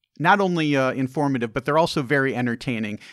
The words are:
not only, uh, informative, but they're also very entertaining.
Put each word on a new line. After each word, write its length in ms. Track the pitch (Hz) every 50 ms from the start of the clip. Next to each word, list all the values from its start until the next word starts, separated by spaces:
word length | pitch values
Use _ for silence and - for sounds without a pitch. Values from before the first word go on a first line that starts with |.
| _ _ _ -
not 220 | 143 175 196 214
only, 360 | 202 185 180 165 156 147 143
uh, 160 | 135 131 127
informative, 640 | 113 127 135 127 131 156 147 143 135 127 120 113 107
but 120 | 139 123
they're 120 | 151 147 160
also 240 | 170 - - 165
very 340 | 135 113 147 139 135 135 107
entertaining. 640 | 123 123 123 117 - - 131 120 107 110 104 104 - - -